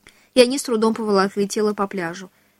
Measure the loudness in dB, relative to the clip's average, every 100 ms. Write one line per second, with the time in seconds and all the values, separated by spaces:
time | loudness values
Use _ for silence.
0 | -20 _ _ 4 4 4 -2 0 0 -2
1 | 0 2 0 -2 -4 -2 -2 -2 -6 -6
2 | -8 -10 -16 _ _ _